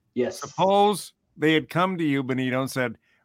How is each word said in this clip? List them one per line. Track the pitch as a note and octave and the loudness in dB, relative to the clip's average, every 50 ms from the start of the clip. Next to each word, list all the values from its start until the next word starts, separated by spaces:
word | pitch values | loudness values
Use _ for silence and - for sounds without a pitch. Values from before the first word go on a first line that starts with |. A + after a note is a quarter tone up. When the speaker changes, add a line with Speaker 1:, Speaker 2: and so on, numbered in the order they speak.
| _ _ - | _ _ -4
Speaker 1:
Yes. | A#2+ B2 - - - | -2 -2 -2 -4 -8
Speaker 2:
Suppose | - D3+ - - F3 F#3+ G3 G3+ G3+ G#3 G#3 E3 - - _ _ _ _ _ | -12 -10 -4 0 2 4 4 4 4 4 2 -2 -6 -14 _ _ _ _ _
they | - D3 D#3 | 0 2 2
had | D#3+ D#3 D3 - | 2 2 0 0
come | - D#3+ F3+ F#3+ F#3+ E3+ | -2 0 0 0 0 -2
to | E3 | -2
you, | D3 C#3 C#3 | 0 0 0
Benito, | C3 B2 C3 B2+ C3 B2+ B2 C3 | -2 -2 -2 -2 -2 -2 -2 -2
and | C3+ B2+ | -2 -2
said, | - C3+ B2+ A#2+ G#2+ _ _ _ _ _ | -2 -4 -4 -4 -4 _ _ _ _ _